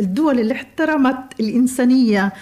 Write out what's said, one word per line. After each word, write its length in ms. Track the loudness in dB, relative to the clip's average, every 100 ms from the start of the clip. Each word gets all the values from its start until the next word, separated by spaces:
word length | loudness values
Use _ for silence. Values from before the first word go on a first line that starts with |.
الدول 400 | -4 0 0 0
اللي 140 | 0
احترمت 600 | -4 -8 -4 -2 2 0 -2 -8 -6
الإنسانية 920 | -4 0 0 0 2 4 2 2 -2 -6